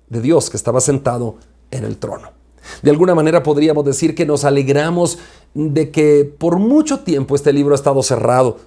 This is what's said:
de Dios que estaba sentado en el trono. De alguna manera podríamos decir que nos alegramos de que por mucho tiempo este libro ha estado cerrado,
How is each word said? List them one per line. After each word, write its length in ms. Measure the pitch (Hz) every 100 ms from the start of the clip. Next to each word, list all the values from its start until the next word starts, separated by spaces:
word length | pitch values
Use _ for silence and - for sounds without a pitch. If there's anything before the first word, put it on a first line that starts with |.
| -
de 140 | 117
Dios 300 | 123 160 -
que 60 | -
estaba 240 | - 127
sentado 560 | 131 139 135 123 120 - _ _ -
en 120 | 127
el 140 | 110 -
trono. 320 | - - - _ _ _ - -
De 80 | 143
alguna 240 | 156 180 170
manera 260 | 156 165
podríamos 440 | 151 147 156 151 139
decir 280 | 135 165
que 140 | 147 156
nos 160 | 143
alegramos 760 | 143 139 135 143 156 175 170 - - - _ 147
de 340 | 156 147 147
que 420 | 151 151 147 143 -
por 220 | 170 175
mucho 400 | 214 294 302 269
tiempo 340 | - 143 135
este 180 | 139 147
libro 200 | 143 143
ha 20 | 139
estado 280 | 143 135
cerrado, 540 | 127 120 120 127 127 -